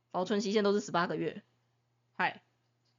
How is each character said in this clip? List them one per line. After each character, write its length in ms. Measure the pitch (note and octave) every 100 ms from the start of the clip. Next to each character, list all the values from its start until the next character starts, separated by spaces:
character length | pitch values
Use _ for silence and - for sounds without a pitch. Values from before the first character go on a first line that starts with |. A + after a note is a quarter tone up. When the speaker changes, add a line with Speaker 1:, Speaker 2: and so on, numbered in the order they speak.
| _
Speaker 1:
保 120 | F3
存 160 | F#3 G#3
期 120 | A#3+
限 100 | G#3+
都 100 | G3+
是 80 | G#3
十 120 | G3+
八 140 | E3+ F3+
个 100 | D#3
月？ 260 | E3 G3+ - _ _ _ _ _ _ -
Speaker 2:
嗨。 240 | F3 - _ _ _ _ _